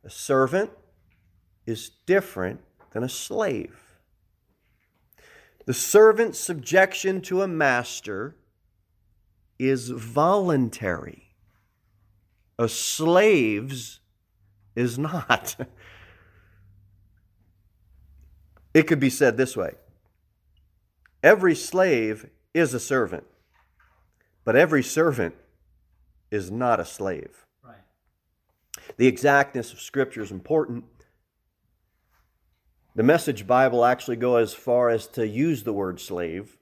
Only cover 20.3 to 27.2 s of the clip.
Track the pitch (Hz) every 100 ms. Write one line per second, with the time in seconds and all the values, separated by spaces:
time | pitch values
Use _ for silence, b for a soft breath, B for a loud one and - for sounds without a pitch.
20.3 | _ _ _ _ _ _ _ _ _ 151
21.3 | 208 185 156 - 180 190 127 110 107 -
22.3 | _ _ 160 156 123 - 131 101 85 -
23.3 | _ _ _ _ _ _ _ _ _ _
24.3 | _ - 120 165 151 123 156 165 123 85
25.3 | - _ _ _ _ _ _ _ _ _
26.3 | 104 90 110 127 113 85 - 95 82